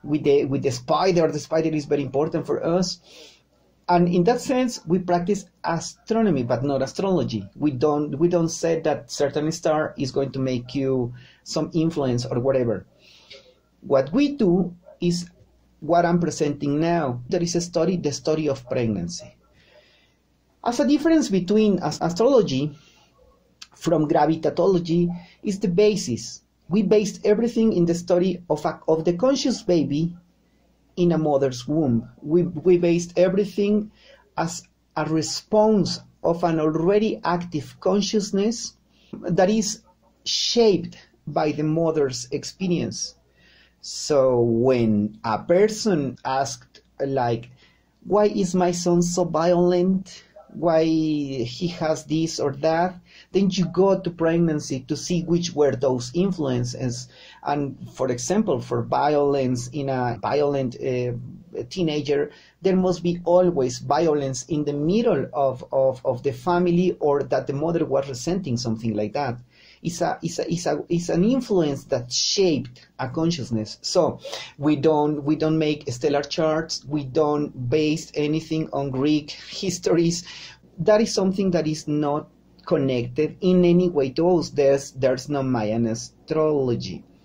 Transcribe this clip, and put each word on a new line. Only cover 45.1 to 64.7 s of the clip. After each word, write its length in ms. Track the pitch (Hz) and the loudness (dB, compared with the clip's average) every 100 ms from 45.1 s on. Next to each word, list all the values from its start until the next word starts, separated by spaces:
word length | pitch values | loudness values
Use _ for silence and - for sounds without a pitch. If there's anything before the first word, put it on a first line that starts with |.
| - | -4
a 140 | 113 107 | -4 -4
person 760 | - 175 214 214 220 165 135 127 | 2 4 4 2 0 0 -2 -6
asked, 580 | 131 135 135 - - - _ - | -4 -2 -2 -6 -18 -20 _ -8
like, 460 | 139 135 120 117 - - _ _ _ _ | -4 0 0 -2 -6 -20 _ _ _ _
"Why 220 | - 202 208 | 0 2 2
is 280 | 208 185 | 2 0
my 160 | 185 175 | 2 0
son 320 | 175 175 175 | 0 2 2
so 220 | 175 180 | 2 0
violent? 960 | 175 156 170 175 175 180 185 190 - - _ - - | 0 0 2 4 4 2 2 0 -4 -20 _ -20 -18
Why 300 | - 170 160 | -2 2 2
he 840 | 160 160 156 151 139 135 - - 170 - | 2 2 0 -2 -4 -6 -6 -4 -6 -4
has 240 | 156 156 | -2 -2
this 340 | - 156 165 - | -2 -2 -2 -2
or 140 | 139 139 | -4 -2
that?" 440 | 160 165 185 180 _ - _ | 0 0 -2 -4 _ -20 _
Then 160 | 190 196 | 0 2
you 140 | 190 | 0
go 340 | 160 180 196 185 | -2 2 4 2
to 120 | 180 | -2
pregnancy 720 | 175 165 170 170 151 - 135 | -2 0 2 2 0 -4 -8
to 160 | - 151 | -6 -8
see 260 | - 175 | -2 -4
which 320 | 151 170 - | 0 -2 0
were 200 | 143 143 | 2 2
those 380 | 127 139 127 123 | 2 0 0 -2
influences. 960 | 170 196 180 143 123 123 120 127 - - - - - | -2 -2 0 -2 -2 -4 -4 -6 -6 -12 -20 -20 -10
And 340 | - 147 139 131 - | -4 -2 -4 -8 -16
for 180 | - 131 | -4 -2
example, 500 | 123 - 196 214 127 | -2 0 0 2 -2
for 220 | - 120 | -2 -4
violence 840 | 117 131 143 147 143 139 127 127 123 | 0 0 2 2 2 2 0 -2 -4
in 200 | 151 135 | -6 -4
a 300 | 131 165 - | -2 -2 -4
violent, 560 | 107 143 143 139 131 123 | -2 0 0 0 -4 -4
uh, 360 | 135 123 123 120 120 - - - 120 | -4 -2 -4 -6 -12 -18 -12 -12 -10
teenager, 600 | 185 165 151 139 143 147 - - _ | -4 -2 -2 0 -2 -2 -8 -20 _
there 160 | 190 185 | 0 2
must 260 | 185 180 | 2 0
be 180 | 175 175 | -2 -2
always 540 | - 180 180 139 123 123 | 2 4 4 2 -2 -4
violence 680 | 127 143 170 151 139 131 | -2 2 2 2 -2 -6
in 200 | - 147 | -4 -4
the 100 | 143 | -2